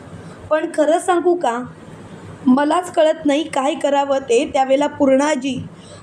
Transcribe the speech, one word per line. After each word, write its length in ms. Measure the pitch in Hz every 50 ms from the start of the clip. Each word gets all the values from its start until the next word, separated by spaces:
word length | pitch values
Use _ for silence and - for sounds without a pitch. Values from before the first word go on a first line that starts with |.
| - - - - - - - - - -
पण 160 | 302 320 320 330 -
खरं 240 | 311 294 294 330 349
सांगू 340 | - 381 359 339 339 359 349
का, 220 | 349 - 240 233 247 247 - - - - - - - - - - - - - - - -
मलाच 440 | - 254 277 294 302 320 359 349 -
कळत 340 | - 349 302 311 320 320 320
नाही 180 | 294 277 302 320
काय 300 | 311 - 277 262 294 330
करावं 460 | - - 285 285 277 277 277 269 269
ते." 260 | 269 - 226 247 302 - -
त्यावेळेला 340 | 269 262 254 269 285 294
पूर्णाजी 680 | 285 294 - 285 269 262 262 285 302 302 254 254 277 247 - - - - - - - - -